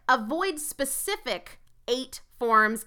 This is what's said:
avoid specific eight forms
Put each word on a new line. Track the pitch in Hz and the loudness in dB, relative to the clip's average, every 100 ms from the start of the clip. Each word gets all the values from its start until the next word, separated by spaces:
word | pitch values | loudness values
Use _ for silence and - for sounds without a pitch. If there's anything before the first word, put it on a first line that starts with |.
| - | 2
avoid | 254 214 311 381 302 | 2 2 -2 -2 -4
specific | 302 - 269 - - 403 254 180 - - - - - | -6 -6 -4 -4 -4 -4 -4 -6 -8 -20 -20 -8 -2
eight | 247 262 - - - | -2 -4 -12 -16 -4
forms | 233 220 214 226 | 4 6 4 0